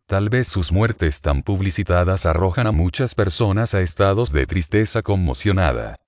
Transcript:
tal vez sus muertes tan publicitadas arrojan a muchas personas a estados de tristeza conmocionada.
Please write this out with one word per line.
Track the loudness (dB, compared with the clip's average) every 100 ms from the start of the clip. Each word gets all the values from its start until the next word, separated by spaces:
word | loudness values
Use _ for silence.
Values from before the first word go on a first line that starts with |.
| -4
tal | -2 0
vez | 0 -2
sus | -2 0
muertes | 2 0 0 -2 -2
tan | -2 -2
publicitadas | 0 -2 -2 -2 0 2 2 0 0
arrojan | 0 0 0 0
a |
muchas | 2 0 0 -4 0
personas | -2 0 0 0 0
a | 0
estados | -2 2 2 2 0
de | 0 0
tristeza | -2 0 0 0 -2
conmocionada. | -2 0 0 0 0 2 2 0 -6 -12